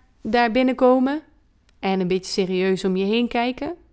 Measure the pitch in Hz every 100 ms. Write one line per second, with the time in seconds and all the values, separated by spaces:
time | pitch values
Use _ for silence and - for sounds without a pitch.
0 | _ _ - 240 240 220 262 254 254 254
1 | 254 294 - _ _ _ _ _ 190 190
2 | 180 185 185 - 185 185 190 190 190 185
3 | 196 226 240 240 240 254 294 349 _